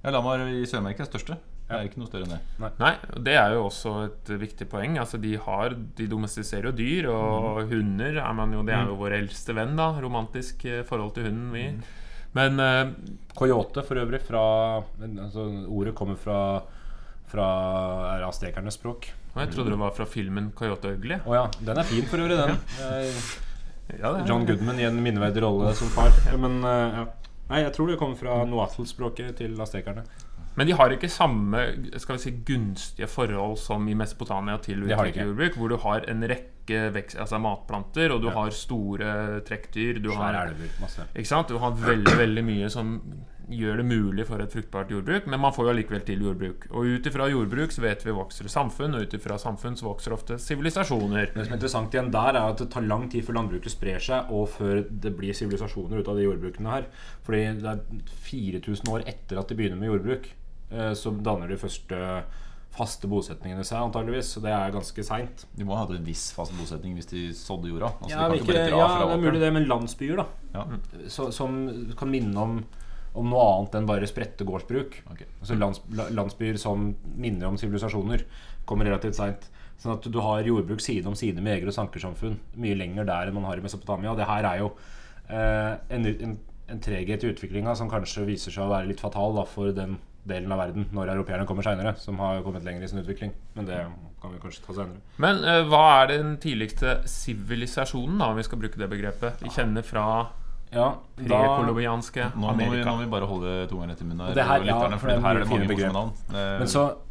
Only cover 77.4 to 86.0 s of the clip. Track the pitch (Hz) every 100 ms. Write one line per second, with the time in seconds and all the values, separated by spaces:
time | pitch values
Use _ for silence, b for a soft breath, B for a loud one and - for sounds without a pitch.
77.4 | 92 98 107 101 110 104 98 127 - B
78.4 | B B - 104 104 98 110 101 101 98
79.4 | - B B - 113 110 120 117 107 107
80.4 | 110 113 87 107 - 107 92 101 113 87
81.4 | 104 98 95 101 101 - 92 85 113 107
82.4 | - 117 113 98 87 98 98 87 92 101
83.4 | 95 90 101 101 - 95 107 110 101 104
84.4 | 104 90 104 B B B B B - 110
85.4 | 110 107 107 - - 123